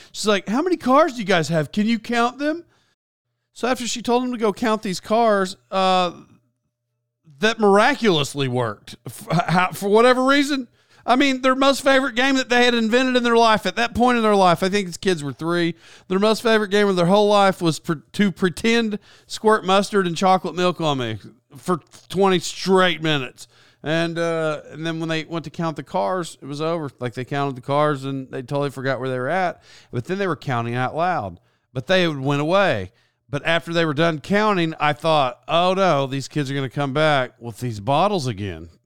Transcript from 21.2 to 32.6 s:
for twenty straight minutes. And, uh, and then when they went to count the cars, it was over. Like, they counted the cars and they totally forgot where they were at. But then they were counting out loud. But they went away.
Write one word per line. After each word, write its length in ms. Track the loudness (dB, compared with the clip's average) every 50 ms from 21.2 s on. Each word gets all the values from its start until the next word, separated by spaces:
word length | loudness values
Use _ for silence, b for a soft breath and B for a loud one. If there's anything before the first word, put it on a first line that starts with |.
| -12 -16 -20 _ _ _ -20
for 240 | -8 -4 -4 -4 -4 -4 _ -20 -20 -16 -6
twenty 300 | -2 2 2 2 2 2
straight 640 | -2 -4 -10 -6 0 2 4 4 4 2 0 -2 -2
minutes. 440 | -2 -2 -2 -2 -6 -12 -18 -20 -20 b b b b b b b
And, 340 | -4 -2 -2 -2 -2 -4
uh, 440 | -4 -2 -2 -2 -2 -2 -4 -4 -6 -10 -14
and 120 | -12 -10 -8
then 160 | -6 -6 -6
when 100 | -4 -4
they 160 | -4 -6 -6
went 200 | -6 -8 -10 -8
to 60 | -10
count 240 | -8 -6 -6 -6 -6
the 80 | -8 -10
cars, 560 | -8 -4 -4 -2 -2 -4 -4 -6 -8 -12 -16
it 40 | -14
was 140 | -12 -8 -6
over. 300 | -4 -4 -4 -4 -6 -8 -10 -8
Like, 140 | -10 -8 -8
they 100 | -8 -8
counted 320 | -6 -4 -4 -4 -4 -6
the 60 | -8
cars 420 | -6 -2 0 0 2 0 0 -2 -6
and 280 | -8 -8 -8 -8 -10
they 100 | -10 -12
totally 300 | -8 -6 -4 -4 -4 -4
forgot 280 | -6 -6 -4 -4 -4 -4
where 100 | -4 -6
they 100 | -4 -4
were 100 | -4 -4
at. 320 | -2 -2 -2 -4 -6 -8 B B B B B B
But 140 | B -8 -6
then 120 | -6 -4
they 80 | -4 -4
were 100 | -4 -4
counting 380 | -6 -6 -4 -4 -4 -4 -4 -4
out 220 | -4 -4 -4 -4
loud. 440 | -2 -2 -2 -2 -4 -6 -8 -10 -14 _ _ _ _ _ _
But 140 | -8 -6 -2
they 220 | 0 2 2 2
went 340 | 0 -2 -2 -2 -2 0 0
away. 520 | 0 2 2 2